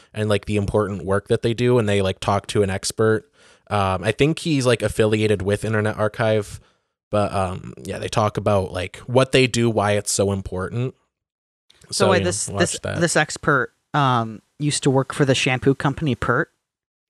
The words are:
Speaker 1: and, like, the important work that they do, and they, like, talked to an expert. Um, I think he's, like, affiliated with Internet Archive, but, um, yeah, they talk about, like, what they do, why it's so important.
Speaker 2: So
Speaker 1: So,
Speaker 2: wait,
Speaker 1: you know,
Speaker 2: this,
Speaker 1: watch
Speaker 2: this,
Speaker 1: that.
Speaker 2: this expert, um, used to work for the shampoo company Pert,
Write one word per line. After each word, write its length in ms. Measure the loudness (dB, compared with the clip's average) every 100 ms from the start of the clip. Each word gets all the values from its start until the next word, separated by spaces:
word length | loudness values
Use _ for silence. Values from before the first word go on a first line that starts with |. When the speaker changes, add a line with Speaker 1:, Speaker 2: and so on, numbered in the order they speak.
| _ -4
Speaker 1:
and, 140 | 0
like, 160 | 0 0
the 100 | -2
important 500 | 0 0 0 -4 -2
work 220 | -2 0
that 160 | 0
they 100 | 0
do, 240 | 0 2 2
and 100 | 2
they, 140 | 2
like, 180 | 0 -2
talked 300 | 0 0 0
to 140 | -2
an 80 | 0
expert. 600 | -2 -6 0 2 0 -4 _ -20 _ -4
Um, 340 | -2 0 0
I 80 | -2
think 280 | 2 0 0
he's, 260 | -2 0 2
like, 160 | 2
affiliated 600 | 0 0 2 2 2 0
with 200 | 0 -2
Internet 340 | 0 0 -2 -2
Archive, 600 | -4 0 0 0 -2 -12 -20 _ _ _ _
but, 200 | -2 0
um, 440 | -2 -4 -6 -12 -12
yeah, 160 | -10 -8
they 80 | -4
talk 300 | 0 0 0
about, 340 | 2 2 0
like, 260 | -4 -8 -10
what 300 | 0 2 4
they 140 | 4 2
do, 240 | 2 0
why 220 | 2 2
it's 200 | 0 0
so 200 | 0 0
important. 640 | -2 -4 -8 -6 -4 -6 -8 _ _ _ _ _ _ _ _ -8
Speaker 2:
So 140 | 0 2
Speaker 1:
So, 40 |
Speaker 2:
wait, 80 | 2
Speaker 1:
you 40 |
know, 40 | 0
Speaker 2:
this, 240 | -4 -4
Speaker 1:
watch 100 | -2
Speaker 2:
this, 180 | -2 -2
Speaker 1:
that. 200 | -6 -2
Speaker 2:
this 160 | 0 0
expert, 600 | -2 -2 0 2 0 _ _
um, 480 | 0 2 2 -2 -8 _ -6
used 240 | -4 0
to 80 | 2
work 240 | 2 0
for 120 | 2 2
the 100 | 2
shampoo 400 | 2 2 2 2
company 400 | -2 -2 -2 -2
Pert, 360 | 0 -2 -2 _ _ _ _ _